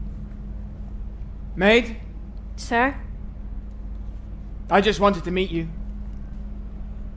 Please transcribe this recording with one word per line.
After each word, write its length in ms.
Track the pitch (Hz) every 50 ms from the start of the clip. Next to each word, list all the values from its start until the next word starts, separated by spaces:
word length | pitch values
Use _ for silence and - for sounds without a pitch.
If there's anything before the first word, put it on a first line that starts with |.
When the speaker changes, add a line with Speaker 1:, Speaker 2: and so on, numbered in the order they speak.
| - - - - - - - - - - - - - - - - - - - - - - - - - - - - - - -
Speaker 1:
Maid? 400 | 160 180 202 220 247 254 226 226 - - - - - - - - - - - -
Speaker 2:
Sir? 400 | - - - 247 233 247 269 269 - - - - - - - - - - - - - - - - - - - - - - - - - - - - - - - - - - -
Speaker 1:
I 100 | 165 190
just 200 | 196 214 202 160
wanted 240 | 202 202 196 175 156
to 60 | 170
meet 200 | 180 185 190 196
you. 180 | 170 165 165 165 165 - - - - - - - - - - - - - - - - - - - - - - - - - - - -